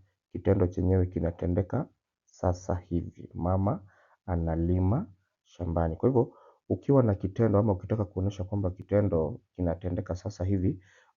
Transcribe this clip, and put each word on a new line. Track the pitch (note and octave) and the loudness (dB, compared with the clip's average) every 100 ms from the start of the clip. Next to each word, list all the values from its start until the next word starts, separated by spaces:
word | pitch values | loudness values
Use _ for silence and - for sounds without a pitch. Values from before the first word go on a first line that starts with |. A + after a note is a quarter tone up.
| - _ _ | -12 _ _
kitendo | - - G2 F2+ | -4 0 2 2
chenyewe | F#2 F2+ F#2 F2+ | 0 2 2 2
kinatendeka | F2 E2+ - F2 F2 G2 A#2 - _ _ _ _ | 0 -4 -2 0 0 0 -4 -6 _ _ _ _
sasa | - F#2 F2+ - F2+ | -4 -2 -2 -2 -6
hivi. | - F2 - - - | -2 -4 -4 -10 -14
Mama | - E2+ F#2+ G2 E3 - _ _ _ - | -4 0 0 0 -2 -8 _ _ _ -4
analima | F2 E2 E2 E2+ F2+ F#2 B2+ G#3+ - _ _ | -2 0 0 0 2 2 2 -2 -12 _ _
shambani. | _ - F2 E2+ E2 D#2+ | _ -8 -4 0 0 0
Kwa | A#2 | 2
hivyo, | C3 A#2+ - - _ - | 2 0 -4 -20 _ -6
ukiwa | - - C#3 | -4 2 4
na | A#2 G2+ | 4 2
kitendo | F#2+ - A2+ G2+ | -2 0 2 4
ama | A2 | 2
ukitaka | F#2+ F#2+ A2 G2 | 0 -2 -2 -2
kuonyesha | - F#2+ - | -2 -4 -4
kwamba | F#2+ G2+ G2 | -4 -2 -2
kitendo | F#2+ - G2+ G2+ E2+ D2+ B2 - - | -4 0 2 2 2 0 -4 -12 -4
kinatendeka | F2+ E2 F#2 F#2 G2 F#2 | -2 -2 -4 -4 -4 -6
sasa | - - F#2+ | -8 -4 -2
hivi, | G2 F2+ E3 - _ _ | 2 0 -2 -8 _ _